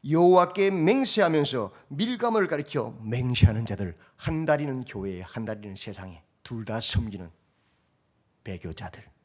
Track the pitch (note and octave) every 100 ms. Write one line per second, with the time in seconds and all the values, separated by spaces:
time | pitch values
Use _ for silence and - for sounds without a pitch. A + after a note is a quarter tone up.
0 | C#3+ D#3+ F3 F#3 F3 F3+ G3 F#3+ D#3+ C4
1 | C4 A3 F3 D#3 C#3+ B2+ G2 - _ C#3+
2 | A3+ A#3+ A#3 A3 F3 D3+ D3 C#3+ A2+ G#2+
3 | A2 B2 B2+ A#2+ - A2 A2+ G2+ F#2+ D#2+
4 | _ _ - D#3+ D#3+ D3 D3 C3 B2 G#2
5 | G2 F2+ F#2 A#2 A2 G#2+ G#2 F#2+ - G2
6 | F#2+ E2 _ _ - A#2 A2 A2 - -
7 | A2+ G2 E2+ _ _ _ _ _ _ _
8 | _ _ _ _ G#2+ F#2 F2 D#2+ F2+ -
9 | - _